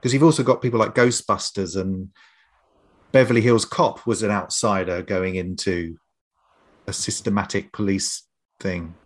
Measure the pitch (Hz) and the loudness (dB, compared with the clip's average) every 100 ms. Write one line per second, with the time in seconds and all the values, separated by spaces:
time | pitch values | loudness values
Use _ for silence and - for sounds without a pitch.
0 | 127 135 160 151 131 123 123 113 110 113 | 0 4 4 4 2 2 0 0 0 4
1 | 123 117 - 98 - - 92 92 95 92 | 2 2 -2 -4 -2 -6 -6 -4 -4 -6
2 | 92 _ _ _ _ _ _ _ _ _ | -8 _ _ _ _ _ _ _ _ _
3 | _ 135 120 120 113 117 - - 143 - | _ 4 6 4 6 4 2 0 0 0
4 | - 107 107 104 90 - 113 98 90 87 | -4 -2 -2 -2 -4 -4 -2 -2 -2 -6
5 | 87 95 95 92 90 90 - 90 82 82 | -4 -2 -2 -4 -6 -6 -4 -4 -4 -10
6 | _ _ _ _ _ _ _ _ - 95 | _ _ _ _ _ _ _ _ -12 -8
7 | - - - 101 95 98 95 - 101 95 | -6 -6 -2 -2 -2 -6 -6 -6 -2 -2
8 | - - _ _ _ _ 101 90 82 87 | -4 -10 _ _ _ _ -6 -6 -10 -16